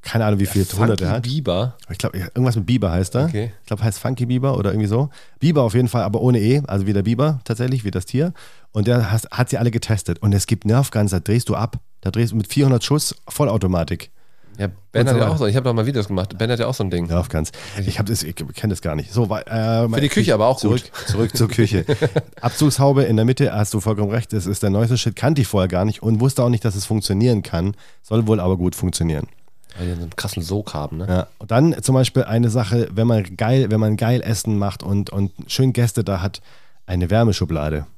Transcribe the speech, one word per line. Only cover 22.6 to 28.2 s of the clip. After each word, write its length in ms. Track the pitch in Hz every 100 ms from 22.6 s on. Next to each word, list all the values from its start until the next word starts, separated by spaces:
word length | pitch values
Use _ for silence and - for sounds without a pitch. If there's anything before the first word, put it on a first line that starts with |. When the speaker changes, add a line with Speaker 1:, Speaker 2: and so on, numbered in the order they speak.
| 151 - 139 135
Speaker 1:
in 120 | 127 113
der 100 | 113
Mitte, 260 | 127 139
hast 200 | 104 104
du 60 | 107
vollkommen 320 | 107 104 101
recht, 220 | 117 -
das 120 | 107 90
ist 160 | 101
der 80 | 104
neueste 280 | 98 113 127
Shit, 180 | 117 -
kannte 260 | 143 151
ich 60 | 107
vorher 200 | 101 92
gar 140 | 90 107
nicht 180 | -
und 160 | 110 107
wusste 240 | 127 127
auch 60 | 120
nicht, 140 | 113
dass 120 | 117 98
es 100 | -
funktionieren 560 | 110 - 98 123 110
kann. 320 | - 82 92 - - -
Soll 240 | - 110